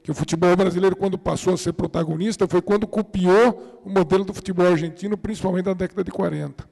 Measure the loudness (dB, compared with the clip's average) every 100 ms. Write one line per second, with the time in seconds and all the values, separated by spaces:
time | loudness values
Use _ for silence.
0 | -8 -6 -2 2 4 4 2 2 2 2
1 | -2 -4 -4 -2 0 -2 -2 -4 -4 -2
2 | -2 -2 -2 -2 0 0 2 0 0 -4
3 | -4 0 4 6 4 2 -8 -18 -4 0
4 | 2 2 0 -6 -6 2 2 2 0 -6
5 | -6 -6 -6 -4 -2 -2 -2 -2 -4 -6
6 | -6 -4 -4 -4 -8 -12 -20